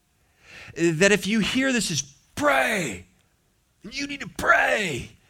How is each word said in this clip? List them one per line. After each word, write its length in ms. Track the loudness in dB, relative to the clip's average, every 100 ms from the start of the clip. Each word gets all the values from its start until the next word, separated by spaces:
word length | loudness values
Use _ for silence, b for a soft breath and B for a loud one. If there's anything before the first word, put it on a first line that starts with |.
| _ _ B B B B B -2
That 360 | 0 4 4
if 140 | 4 2
you 140 | 0
hear 320 | 0 0 0
this 180 | 0 0
is, 120 | -4 -6 -12 _
"Pray, 720 | -2 2 2 2 0 -4 -8 -14 _ _ _ _ _ _ _
and 120 | -16
you 120 | -10 -10
need 140 | -10
to 80 | -12
pray, 840 | -4 2 4 4 2 0 -4 -8 -16 b